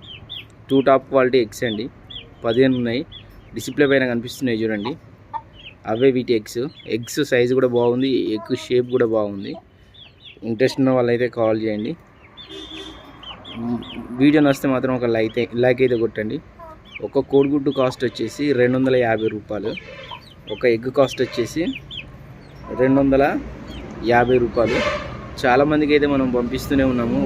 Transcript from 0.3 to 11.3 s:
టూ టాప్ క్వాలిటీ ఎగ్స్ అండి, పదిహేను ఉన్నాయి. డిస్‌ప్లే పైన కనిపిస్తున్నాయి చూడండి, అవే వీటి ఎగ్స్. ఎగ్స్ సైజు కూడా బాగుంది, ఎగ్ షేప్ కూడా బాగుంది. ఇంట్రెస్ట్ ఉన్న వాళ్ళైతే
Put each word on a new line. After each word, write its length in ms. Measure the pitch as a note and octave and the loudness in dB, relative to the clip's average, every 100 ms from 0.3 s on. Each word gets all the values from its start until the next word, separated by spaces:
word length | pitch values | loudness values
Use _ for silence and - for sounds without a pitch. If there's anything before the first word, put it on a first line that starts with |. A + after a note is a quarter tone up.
| - - - - | -20 -20 -18 0
టూ 100 | C3+ C3 | 2 4
టాప్ 180 | C3+ - | 4 4
క్వాలిటీ 260 | C#3 B2+ B2+ A2 | 2 4 2 0
ఎగ్స్ 180 | - A#2+ | -4 -6
అండి, 180 | G#2 A#2+ - - - - - A#2 | -4 -8 -12 -20 -20 -20 -8 -2
పదిహేను 280 | A2+ C3 B2+ | 2 4 2
ఉన్నాయి. 220 | A#2 A#2+ E3 - - - - - | -2 -4 -6 -14 -20 -20 -16 -12
డిస్‌ప్లే 300 | - C3 C#3+ | -6 0 2
పైన 100 | C3+ B2+ A#2+ | 4 2 -2
కనిపిస్తున్నాయి 440 | A#2+ - C3 A2 | -6 -6 -2 -2
చూడండి, 280 | A2 G#2+ G#2+ E3 - - - - - - - - - | -2 -2 -6 -8 -14 -20 -14 -14 -14 -20 -20 -14 -6
అవే 160 | A2+ C3+ B2+ | 0 2 2
వీటి 180 | A#2+ A2+ | 0 -2
ఎగ్స్. 220 | G#2+ A#2 C#3+ - - A2+ | -2 -6 -8 -8 -8 -8
ఎగ్స్ 240 | A#2 - C#3+ | -6 -4 0
సైజు 240 | B2+ B2 C3 | 2 2 2
కూడా 120 | C3 A#2+ | 0 2
బాగుంది, 340 | A#2+ B2 C3+ A#2+ F#2 G#2+ | 2 2 0 0 -2 -4
ఎగ్ 160 | - B2+ | -4 -6
షేప్ 240 | - B2 B2 B2 | -2 -2 0 0
కూడా 100 | A#2+ | 2
బాగుంది. 380 | A2 G#2 G2+ G#2+ F3 - _ _ - - _ - - A2+ | 0 -2 -6 -10 -12 -18 _ _ -20 -20 _ -20 -12 -6
ఇంట్రెస్ట్ 300 | A2+ B2+ - | 0 0 2
ఉన్న 100 | C3 B2+ | 2 2
వాళ్ళైతే 300 | A#2+ A#2+ B2 | 2 0 0